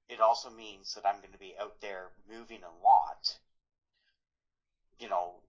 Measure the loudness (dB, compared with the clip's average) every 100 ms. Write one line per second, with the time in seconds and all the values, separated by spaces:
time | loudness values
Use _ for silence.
0 | -12 4 4 4 -2 -12 -14 -14 -12 -4
1 | -2 -2 -6 -18 -14 -10 -10 -10 -10 -10
2 | -12 -18 -18 -16 -14 -16 -16 0 6 6
3 | 6 -4 -8 -8 _ _ _ _ _ _
4 | _ _ _ _ _ _ _ _ _ -14
5 | -2 0 -2 -6